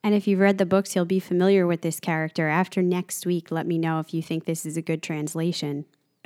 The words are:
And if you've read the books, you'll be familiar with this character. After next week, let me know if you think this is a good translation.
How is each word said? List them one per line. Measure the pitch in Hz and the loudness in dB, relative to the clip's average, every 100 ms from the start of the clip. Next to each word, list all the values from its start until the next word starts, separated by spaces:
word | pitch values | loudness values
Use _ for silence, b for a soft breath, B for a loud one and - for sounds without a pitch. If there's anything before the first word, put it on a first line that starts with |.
And | 214 208 | 2 2
if | 202 | 2
you've | 190 | 4
read | 196 196 | 4 4
the | 185 | 4
books, | 190 196 190 | 2 2 -2
you'll | 175 | 0
be | 190 | 0
familiar | - 175 185 196 175 | 0 2 4 6 4
with | 165 | 0
this | 165 160 | -2 -4
character. | - 160 160 - 156 | -2 -2 -2 -2 0
After | 156 185 - | 2 0 0
next | 180 180 180 - 180 | 0 0 -4 -8 -4
week, | 175 165 | -4 -4
let | 165 165 | -6 -2
me | 165 | -2
know | 165 160 | 0 -2
if | 160 | -4
you | 165 | -6
think | 160 160 160 | -4 -6 -4
this | 165 160 | -6 -4
is | 156 | -6
a | |
good | 160 160 | -4 -6
translation. | - 156 151 165 165 175 147 143 147 _ _ _ | -4 -6 -6 -4 -4 -4 -6 -6 -10 _ _ _